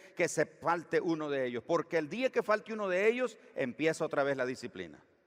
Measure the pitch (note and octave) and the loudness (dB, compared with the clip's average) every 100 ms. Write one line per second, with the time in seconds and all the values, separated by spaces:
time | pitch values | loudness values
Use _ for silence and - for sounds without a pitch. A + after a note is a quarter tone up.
0 | - - E3+ - D3+ - D3 F3 D#3 D#3+ | -8 -2 0 2 -2 -2 -2 -2 0 0
1 | D#3 D#3+ D3+ C#3 B2+ A#2+ - E3 D3+ E3 | 2 0 0 -2 -2 -2 0 0 0 -2
2 | D3+ A3 B3+ A#3+ G3+ G#3+ - G#3+ G3 F3+ | -2 -2 -2 0 0 0 -2 -4 -2 2
3 | G#3+ A#3+ B3+ - - - C3 A#2 D#3+ D#3+ | 4 4 0 -6 -12 -6 -4 0 0 0
4 | D#3 D3 C#3 C3+ B2+ B2+ A#2 F#2+ E2+ - | 0 0 0 0 -2 -4 -8 -10 -12 -14
5 | _ _ | _ _